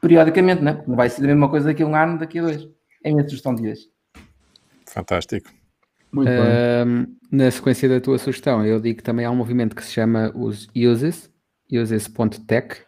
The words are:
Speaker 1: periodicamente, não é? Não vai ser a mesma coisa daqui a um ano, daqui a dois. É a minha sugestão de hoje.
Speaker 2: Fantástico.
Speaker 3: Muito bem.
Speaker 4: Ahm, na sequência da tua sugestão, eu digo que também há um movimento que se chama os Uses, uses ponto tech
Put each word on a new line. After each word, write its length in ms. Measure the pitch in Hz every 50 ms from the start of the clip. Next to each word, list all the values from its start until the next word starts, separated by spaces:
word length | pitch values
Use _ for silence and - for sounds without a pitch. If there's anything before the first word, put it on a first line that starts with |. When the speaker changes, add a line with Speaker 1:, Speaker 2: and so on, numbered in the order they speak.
Speaker 1:
periodicamente, 600 | - 170 165 165 160 160 160 190 180 185 185 165 147
não 100 | 143 151
é? 120 | 151 - -
Não 80 | 123
vai 120 | 120 123 120
ser 140 | - - 139
a 60 | 139
mesma 200 | 147 147 143 139
coisa 180 | 151 151 143 156
daqui 160 | 151 147 160
a 20 |
um 80 | 151 156
ano, 240 | 156 156 165 170 160
daqui 220 | 160 160 - 170
a 20 | 170
dois. 260 | 165 156 147 151 - _ _ _ _ _ _ _
É 60 | 147
a 20 | 151
minha 100 | 151 143
sugestão 320 | 143 139 131 - 139 123
de 140 | 113 113 107
hoje. 140 | 107 - - _ _ _ _ _ _ - - _ _ _ _ _ _ _ _ _ _ _ _
Speaker 2:
Fantástico. 640 | - - - 90 - 95 87 85 - - 101 - - _ _ _ _ _ _ _ _ _ _ _ _
Speaker 3:
Muito 180 | - 143 135 127
bem. 100 | 123 123
Speaker 4:
Ahm, 680 | 120 120 120 120 120 120 120 120 120 120 120 120 123 - - _ _ _
na 200 | - 139 135 127
sequência 380 | 123 - - 139 127 - - 131
da 120 | 127 127
tua 180 | 123 - 135 123
sugestão, 460 | - - 127 - - 147 131 113 107
eu 160 | 107 110 113
digo 180 | 110 117 113 113
que 60 | -
também 200 | - 117 117 120
há 60 | 117
um 60 | 120
movimento 380 | 123 120 107 123 123 120 110 104
que 80 | - -
se 80 | - -
chama 400 | - 113 113 113 113 110 110 -
os 340 | - 120 113 104 101 - - _
Uses, 560 | - 120 120 120 113 131 160 170 - - _ _ _ _ _ _ _ _ _
uses 380 | - 120 117 110 113 107 104 -
ponto 320 | - - 117 107 107 -
tech 420 | - - 113 117 - - - - -